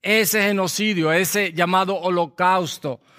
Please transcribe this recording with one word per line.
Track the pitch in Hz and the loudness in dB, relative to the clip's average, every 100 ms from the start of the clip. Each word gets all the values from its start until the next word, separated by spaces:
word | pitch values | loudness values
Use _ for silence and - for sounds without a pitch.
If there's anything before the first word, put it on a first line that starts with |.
ese | 185 220 202 214 | 0 0 2 0
genocidio, | 202 196 185 - 214 190 156 | 0 0 -2 -2 -2 0 2
ese | 165 180 202 190 | 2 0 0 -2
llamado | 165 175 185 190 196 | 0 2 2 0 -2
holocausto, | 180 175 165 - 180 185 170 - 147 123 _ | -2 -2 -2 0 0 2 -2 -6 -10 -10 _